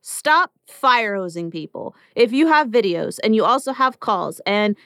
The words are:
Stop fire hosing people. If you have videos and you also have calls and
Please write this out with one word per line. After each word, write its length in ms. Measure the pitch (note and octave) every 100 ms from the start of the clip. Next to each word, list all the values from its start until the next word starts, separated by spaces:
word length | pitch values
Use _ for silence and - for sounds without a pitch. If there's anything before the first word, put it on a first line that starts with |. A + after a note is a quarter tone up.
Stop 520 | - - D4+ D#4 F4+ _ _
fire 500 | - C4 B3 A3 G3+
hosing 340 | F3+ E3+ E3+
people. 440 | E3 D3+ - - - _
If 180 | - A#3
you 140 | C4 D#4+
have 220 | D#4 C#4+
videos 500 | A#3 G3 E3+ D#3 -
and 120 | -
you 100 | A3
also 300 | F3+ B3 -
have 260 | C4 C4 B3+
calls 400 | - G3 E3+ - -
and 280 | G#3 G#3 G#3